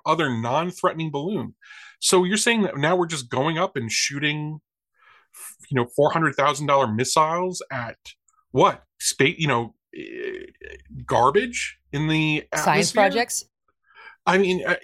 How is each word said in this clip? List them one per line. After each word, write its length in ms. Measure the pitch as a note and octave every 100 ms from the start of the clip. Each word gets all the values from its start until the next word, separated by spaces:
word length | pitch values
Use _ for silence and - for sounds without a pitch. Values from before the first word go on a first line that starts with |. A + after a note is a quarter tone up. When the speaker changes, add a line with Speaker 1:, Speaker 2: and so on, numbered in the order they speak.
Speaker 1:
other 240 | - E3 D3
non-threatening 800 | A#2 A#2 D3 F3 - F3+ D#3 D#3+
balloon. 440 | C#3+ E3+ G3 A2 - - - - -
So 240 | - F#3+
you're 120 | F#3 G#3+
saying 260 | A#3+ A#3
that 140 | F#3+ C#3
now 200 | D3+ F3+
we're 100 | E3+
just 220 | D#3 A#2+
going 300 | B2 D3+ D#3+
up 180 | F#3 C#3
and 140 | A2+
shooting, 720 | - - C#3+ D3 D3+ D3+ D#3 _ _ _ _ _ _ _ - - - -
you 60 |
know, 120 | C3+ A#2+ -
four 160 | D3+
hundred 220 | E3 D#3 C#3
thousand 300 | C#3+ C#3+ D3
dollar 200 | C#3 A#2+
missiles 760 | G#2+ B2 D#3+ D#3 E3+ F#3 F3 -
at 280 | C3 A#2 - - - _ _ _
what? 340 | B2+ F#3 - _ -
Spa-, 340 | - - C#3 E3
you 100 | D3+
know, 260 | A#2+ A#2 _ _ -
eh, 500 | G#1+ A#1 A#1+ G1+ - _ - - - C3+ A#2+
garbage 720 | A#2+ B2+ F#3+ B3 - - - _
in 160 | C#3+ D#3
the 380 | D#3 D#3 D3+ -
Speaker 2:
Science 120 | D3+ D#3
Speaker 1:
atmosphere? 340 | D3+ - A3
Speaker 2:
projects? 420 | G3 A3 A#3+ - - _ _ _ _ - - - -
Speaker 1:
I 120 | F#3
mean, 260 | F#3 F#3
uh, 120 | - F3+